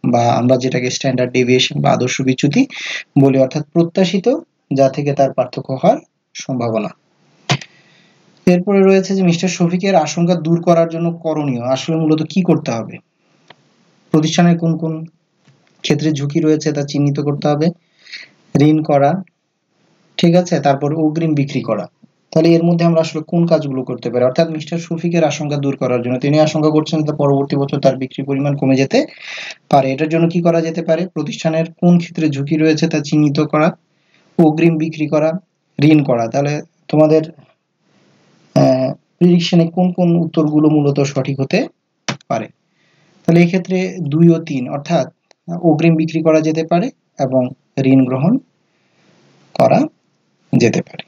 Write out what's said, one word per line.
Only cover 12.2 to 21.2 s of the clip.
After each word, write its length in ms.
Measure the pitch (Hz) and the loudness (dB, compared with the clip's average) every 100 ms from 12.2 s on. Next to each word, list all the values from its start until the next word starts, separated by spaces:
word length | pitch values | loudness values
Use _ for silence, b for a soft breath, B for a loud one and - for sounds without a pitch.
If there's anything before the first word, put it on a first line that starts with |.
| 156 | 0
কি 120 | 190 | -2
করতে 300 | 180 170 - | 2 0 0
হবে? 260 | 117 113 85 _ _ _ _ _ - _ _ _ _ _ | -6 -8 -14 _ _ _ _ _ -20 _ _ _ _ _
প্রতিষ্ঠানের 460 | 160 156 - 175 170 | 0 0 2 2 2
কোন 200 | 165 156 | 0 -2
কোন 280 | 165 160 165 _ _ _ _ _ _ _ | -4 -8 -12 _ _ _ _ _ _ _
ক্ষেত্রে 300 | - 147 156 | -2 -2 0
ঝুঁকি 280 | 139 143 165 | -2 -2 0
রয়েছে 320 | 156 156 156 | 0 0 -2
তা 120 | 143 | -4
চিহ্নিত 360 | 143 139 143 143 | -4 -2 0 0
করতে 280 | 143 143 147 | -4 -2 0
হবে, 200 | 147 165 - B B B B B B _ - | 0 0 -2 B B B B B B _ 2
ঋণ 240 | 147 156 | 2 2
করা, 400 | 151 143 139 180 185 _ _ _ _ _ _ _ _ - | 2 2 2 -2 -8 _ _ _ _ _ _ _ _ 0
ঠিক 180 | 170 175 | 2 2
আছে, 240 | 180 160 | 2 0
তারপর 360 | 139 135 147 160 | 0 0 -2 0
অগ্রিম 380 | 156 156 | -2 0